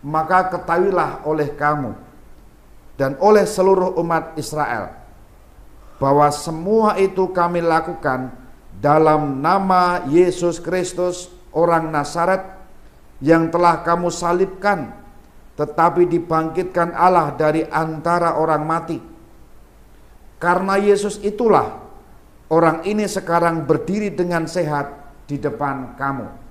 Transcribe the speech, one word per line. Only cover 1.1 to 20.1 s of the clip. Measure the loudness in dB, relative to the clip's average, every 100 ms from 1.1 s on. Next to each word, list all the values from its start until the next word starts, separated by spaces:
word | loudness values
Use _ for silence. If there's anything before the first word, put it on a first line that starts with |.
| -4 -4
oleh | -2 -2 -2
kamu | -2 0 -4 -8 -16 -20 -20 -20 -20 -20 -20 -20 -20 -4
dan | -4 2
oleh | 6 6 4
seluruh | 2 4 4 2 -2
umat | 0 -2 -4 -10
Israel | -8 -6 -4 -4 -8 -12 -20 -20 -20 -20 -20 -20 -20 -20 -20 -4
bahwa | 2 4 4
semua | 2 -8 -8 0 2 2 2
itu | 0 0 -2
kami | 0 0 0
lakukan | 0 0 -2 -4 -2 -2 -6 -12 -20 -20 -20 -4
dalam | 2 6 6 4 0 -2
nama | 0 0 2 2 2 0 0
Yesus | 4 4 2 -2 -2
Kristus, | -4 -4 -4 -2 -4 -4 -12 -20 -8
orang | 0 2 2 0
Nazaret, | -4 -4 -2 0 0 -4 -16 -20 -20 -20 -20 -20 -6
yang | 2 4 4
telah | 2 2 2 0
kamu | 0 -2
salibkan, | -4 -2 0 0 -2 -2 -2 -4 -12 -20 -20 -20 -20 -20
tetapi | -6 -6 2 2 4 2
dibangkitkan | 2 0 -2 0 -4 -4 -2 -2 2
Allah | 4 4 0 0
dari | 0 0 -2
antara | -2 -4 -4 -2 0 0 0
orang | 0 0 0
mati. | -4 -4 -10 -12 -20 -20 -20 -20 -20 -20 -20 -20 -20 -20